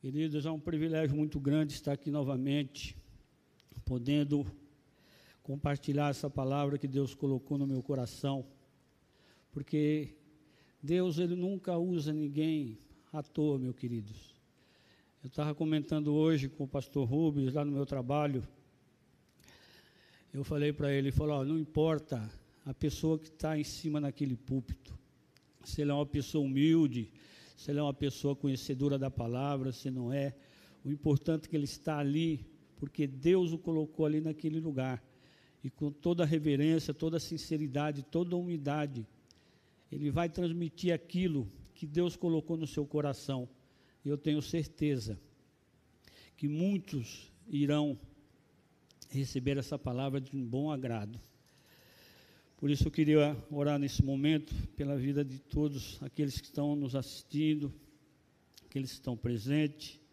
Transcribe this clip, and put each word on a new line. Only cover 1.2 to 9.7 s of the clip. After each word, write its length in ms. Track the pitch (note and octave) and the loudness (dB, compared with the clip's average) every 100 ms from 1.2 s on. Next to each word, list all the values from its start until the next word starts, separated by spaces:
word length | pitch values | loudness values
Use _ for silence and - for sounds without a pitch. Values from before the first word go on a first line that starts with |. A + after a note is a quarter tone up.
| D3+ D3+ | 0 0
grande 320 | C#3 D3+ D3+ | 2 4 2
estar 200 | C#3 - | -2 -4
aqui 160 | C#3+ - | -4 -2
novamente, 880 | D3 C3+ C3+ C3+ C#3+ C3+ - - - - - _ _ _ _ _ - | 0 0 0 2 0 0 -6 -12 -12 -18 -20 _ _ _ _ _ -10
podendo 640 | - B2+ A#2+ D3 C#3+ C#3+ C#3+ - - _ _ _ _ - - - | -4 -2 2 2 4 2 0 -8 -20 _ _ _ _ -20 -20 -20
compartilhar 680 | - C#3 D3 C#3 - C#3+ D3 | -8 -2 0 0 0 2 2
essa 200 | C#3 D3 | 0 -2
palavra 480 | C#3 C3 C#3+ C#3+ C#3 | -2 0 2 2 0
que 80 | C#3 | 0
Deus 300 | C3 C3+ - | 0 0 0
colocou 420 | C#3 C3 C3+ C#3+ | 0 0 0 0
no 80 | C#3 | 0
meu 160 | C3+ | 0
coração, 640 | - C#3 A#2+ - C#3 C#3 B2 - _ _ _ _ _ _ _ _ _ | -2 -2 -2 -4 -2 -2 -6 -16 _ _ _ _ _ _ _ _ _
porque 640 | - C#3 | -12 -2